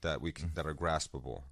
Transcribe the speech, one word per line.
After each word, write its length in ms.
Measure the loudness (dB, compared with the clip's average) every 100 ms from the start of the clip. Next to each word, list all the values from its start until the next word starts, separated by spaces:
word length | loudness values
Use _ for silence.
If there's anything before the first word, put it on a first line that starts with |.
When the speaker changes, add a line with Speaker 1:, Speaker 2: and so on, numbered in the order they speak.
Speaker 1:
that 200 | 0 0
we 100 | 0
can, 140 | -2 -2
Speaker 2:
Mm-hmm. 80 | 0
Speaker 1:
that 100 | -2
are 60 | 2
graspable 680 | 4 4 2 -4 -6 -8 -8